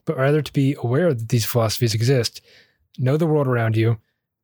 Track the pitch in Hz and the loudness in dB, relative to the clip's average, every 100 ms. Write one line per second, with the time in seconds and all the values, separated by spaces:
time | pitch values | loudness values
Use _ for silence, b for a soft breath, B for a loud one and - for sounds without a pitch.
0 | - 147 135 151 135 143 135 147 120 131 | -6 -2 0 0 0 0 0 0 -2 0
1 | 180 123 113 123 107 120 110 - 117 110 | 0 -2 -2 -2 0 0 0 0 -2 0
2 | 117 135 - - b b b b _ - | 0 0 -2 -8 b b b b _ -4
3 | 123 151 165 151 135 120 113 110 113 113 | -2 0 2 0 0 0 0 2 2 0
4 | _ _ _ _ | _ _ _ _